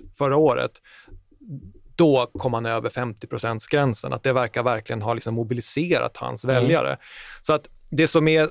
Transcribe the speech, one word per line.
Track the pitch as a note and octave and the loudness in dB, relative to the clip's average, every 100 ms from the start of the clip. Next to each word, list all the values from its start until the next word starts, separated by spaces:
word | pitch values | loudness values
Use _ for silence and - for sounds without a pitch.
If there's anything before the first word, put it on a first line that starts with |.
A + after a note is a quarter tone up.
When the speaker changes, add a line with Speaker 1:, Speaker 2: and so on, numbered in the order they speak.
| - - | -14 -4
Speaker 1:
förra | C#3+ C#3 | 0 2
året, | D#3 B2 B2 _ _ - - - _ _ B3 C#3 F#2 - - - | 2 2 -2 _ _ -20 -20 -20 _ _ -16 -16 -16 -20 -10 2
då | E3+ C3+ A#2+ - | 4 4 0 -4
kom | C3 | -4
han | A#2 A#2 | -2 -2
över | A2+ A2+ | -2 -4
femtio | - B2 G#2+ - | -4 -8 -8 -10
procentsgränsen, | A#2+ A2+ A2+ - D3 C#3 A2+ C3+ | -6 -4 -6 0 2 2 0 -4
att | A#2+ | -4
det | C3+ | 0
verkar | B2+ B2 - | 0 0 -2
verkligen | A#2+ A2+ A2 A#2 | -2 -2 -4 -6
ha | G#2+ | -4
liksom | A#2 A2+ | -4 -2
mobiliserat | A#2 A2+ A#2+ - - F3 D3 A#2 - | -4 -2 -4 -4 -4 0 0 0 -6
hans | B2 B2 | -8 -6
Speaker 2:
Mm. | A#2+ C3 | 0 2
Speaker 1:
väljare. | A#2+ E3 C3 C3+ - - - - | 4 2 0 -4 -10 -20 -20 -10
Så | - | 0
att | D3+ - - - | 0 -2 -20 -6
det | D3 D#3 | 2 4
som | E3 D#3 | 4 4
är, | D#3 D#3 | 4 2